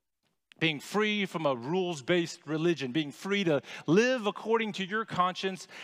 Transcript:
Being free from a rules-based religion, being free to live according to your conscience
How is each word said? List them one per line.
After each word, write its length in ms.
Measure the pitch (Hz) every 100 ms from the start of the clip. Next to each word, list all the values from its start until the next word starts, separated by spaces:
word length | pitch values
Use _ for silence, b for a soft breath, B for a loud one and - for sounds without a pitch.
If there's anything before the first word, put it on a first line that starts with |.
| _ _ _ _ _ -
Being 180 | 160 143
free 480 | - 202 214 208 190
from 200 | 170 151
a 80 |
rules-based 840 | 127 120 180 180 160 123 180 170 - 143
religion, 460 | 156 170 151 131
being 180 | 143 147
free 340 | - 190 202
to 160 | 175 143 - B -
live 400 | 180 247 262 208
according 460 | - 220 226 220
to 120 | 185
your 200 | 190 214
conscience 640 | 220 - 180 180 190 185 - B